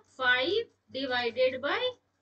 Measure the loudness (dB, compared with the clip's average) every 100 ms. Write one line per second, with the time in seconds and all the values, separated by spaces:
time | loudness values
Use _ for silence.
0 | -12 -2 2 2 2 0 -2 _ _ -8
1 | -4 -2 -2 2 2 2 -2 -2 -2 -6
2 | _ _